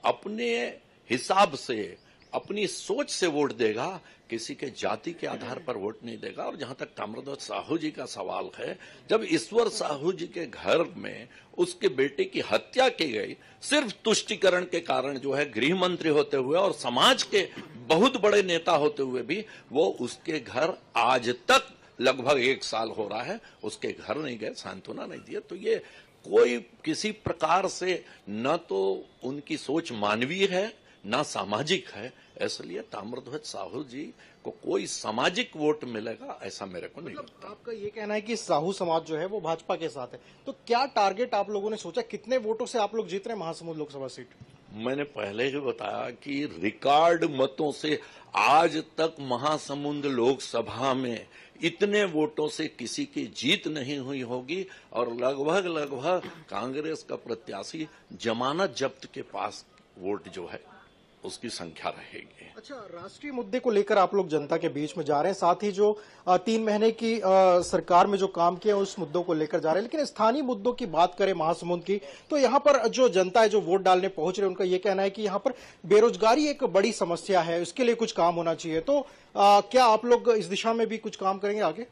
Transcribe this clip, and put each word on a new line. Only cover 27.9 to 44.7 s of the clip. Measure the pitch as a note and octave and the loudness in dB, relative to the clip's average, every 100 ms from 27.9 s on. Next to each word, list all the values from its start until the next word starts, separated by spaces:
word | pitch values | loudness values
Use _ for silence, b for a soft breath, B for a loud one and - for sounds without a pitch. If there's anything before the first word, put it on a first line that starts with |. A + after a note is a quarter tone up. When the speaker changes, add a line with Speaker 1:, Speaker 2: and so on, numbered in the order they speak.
| F3 B B - | -4 B B -12
Speaker 1:
न | G#2+ B2+ E3 | -4 -2 -2
तो | - G2 F#2+ F#2 - _ | -2 -2 -2 -2 -8 _
उनकी | B2 C#3+ - D#3 | -10 -10 -8 -8
सोच | - D#3 D#3+ | -2 -2 -2
मानवीय | A2+ G#2 G#2+ C3 F#3 F#3+ | -2 0 2 0 0 0
है, | F3+ G#3+ - b b G2 | 0 -2 -8 b b -2
ना | - | -2
सामाजिक | D3 - G2 G#2 D3+ F#3 - | -2 -4 -2 -2 0 -2 -4
है, | G2 A#2+ b b - | -14 -14 b b -6
इसलिए | G#2 - - F2 | -6 -6 -10 -12
ताम्रध्वज | - G#2+ G2+ B2 B2 D3+ | -10 -12 -10 -12 -10 -12
साहू | - G2+ F#2+ A2+ | -12 -12 -10 -10
जी | D3 B2+ - - b b | -12 -12 -14 -16 b b
को | - | -14
कोई | - - - - | -10 -4 -4 -4
सामाजिक | - A2+ A2 D#3 F3+ B3 D#3 | -8 -4 0 0 0 -6 -2
वोट | D3+ D3+ | 0 0
मिलेगा, | B2 A2+ A2+ A2 C4+ - | -4 -8 -8 -10 -12 -12
ऐसा | G2+ - G2 | -12 -10 -10
मेरे | F2 E2+ | -10 -12
को | - | -14
नहीं | E3+ | -14
Speaker 2:
मतलब, | - | -14
Speaker 1:
लगता। | - _ F#3 | -16 _ -18
Speaker 2:
आपका | G#3 - | -16 -14
ये | A3+ G#3 A3 | -10 -10 -10
कहना | G#3 | -6
है | G#3+ | -6
कि | G#3 A3+ | -4 -6
साहू | - D#3 E3 | 0 0 0
समाज | G3 F3 E3 | -4 0 -2
जो | D#3 D#3 | -2 -6
है | F3+ | -4
वो | G#3 | -4
भाजपा | D#3+ E3 - | -4 -6 -4
के | F3 D#3+ | -4 -4
साथ | C#3+ B2 | -8 -12
है, | - b b - | -14 b b -14
तो | |
क्या | - - A#3 C4+ | -14 -2 0 2
टारगेट | - G3 G3 B3 | 2 2 2 -2
आप | G#3 G3+ | 0 -2
लोगों | G#3 G#3 | -2 -4
ने | G#3+ | -6
सोचा, | F3 G3+ | -6 -6
कितने | A#3 G#3 A3 B3+ | -6 -10 -2 -2
वोटों | G#3+ A3 A#3+ | -2 -4 -2
से | A#3+ | -2
आप | G3+ | 0
लोग | A3+ F#3+ | -2 -4
जीत | F#3+ A3+ | -6 -6
रहे | A3 | -6
हैं | |
महासमुंद | E3 E3 E3 D#3 | -6 -8 -10 -8
लोकसभा | D3 C#3 C3 | -8 -8 -10
सीट? | B2+ A#2+ - - - - | -10 -18 -20 -20 -20 -18